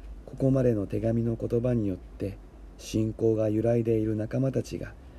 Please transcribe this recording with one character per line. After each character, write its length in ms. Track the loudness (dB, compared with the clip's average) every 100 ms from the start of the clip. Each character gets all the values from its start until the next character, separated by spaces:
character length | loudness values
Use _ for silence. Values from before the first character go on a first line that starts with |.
| -12 -14
こ 120 | -14 0
こ 140 | 4
ま 120 | 4
で 120 | 4
の 120 | 2 0
手 160 | -2
紙 200 | 0 2
の 140 | 0 -2
言 240 | 0 0
葉 140 | 2
に 120 | 2 0
よ 100 | -2
っ 20 |
て、 400 | -8 -8 -6 -6 -16 -20 -20 -16
信 340 | -4 0 0
仰 220 | 2 2
が 160 | 4 2
揺 120 | 2
ら 140 | 4 4
い 80 |
で 140 | 4 2
い 60 |
る 120 | 2 -2
仲 240 | -2 0
間 120 | 0
た 100 | 0
ち 160 | -4 -6
が、 160 | -10 -12 -18